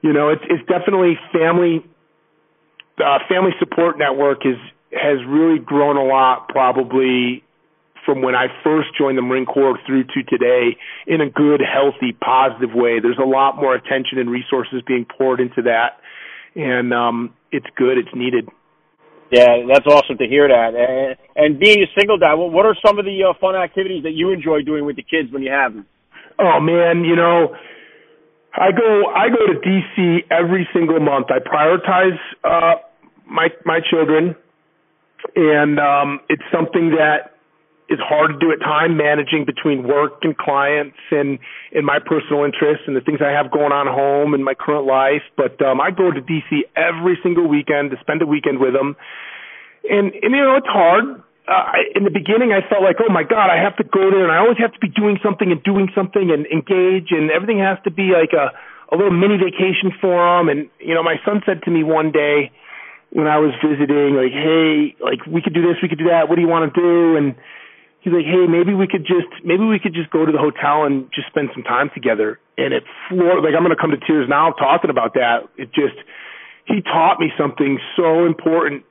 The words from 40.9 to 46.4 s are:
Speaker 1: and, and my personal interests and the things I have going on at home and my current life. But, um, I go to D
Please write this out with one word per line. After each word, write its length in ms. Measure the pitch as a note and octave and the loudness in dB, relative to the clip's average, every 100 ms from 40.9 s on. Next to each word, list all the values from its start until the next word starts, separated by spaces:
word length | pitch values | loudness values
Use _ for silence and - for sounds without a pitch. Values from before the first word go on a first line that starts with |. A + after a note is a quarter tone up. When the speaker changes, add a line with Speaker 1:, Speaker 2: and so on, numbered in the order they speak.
| - - | -12 -4
Speaker 1:
and, 300 | D3+ C#3+ C3+ - - - | -2 -2 -6 -10 -20 -6
and 120 | D#3+ | -4
my 140 | C#3+ D3 | -2 -2
personal 460 | - D#3+ - D3 | -2 -4 -2 -2
interests 400 | C#3+ - D3 D3+ - | -2 0 0 0 -2
and 80 | |
the 60 | C3+ | -4
things 180 | B2+ D3+ | 0 0
I 100 | D3 | 2
have 200 | C#3+ C3+ | 0 0
going 220 | D#3 D3 | 0 0
on 160 | C#3+ C#3 | 0 0
at 60 | |
home 380 | C3 C#3 C#3+ D3 | 0 0 2 2
and 120 | C#3+ | 0
my 100 | C3+ | -2
current 320 | C3+ - D3 C3+ | -4 -2 -2 2
life. 360 | C3 C3+ D3 - - | 2 2 0 -4 -2
But, 240 | C3 - | -2 0
um, 200 | C#3 C3 | 0 2
I 100 | F#3+ | -2
go 200 | F#3 F3+ | 0 0
to 100 | C#3+ | 0
D 200 | C3 D#3+ | -4 -6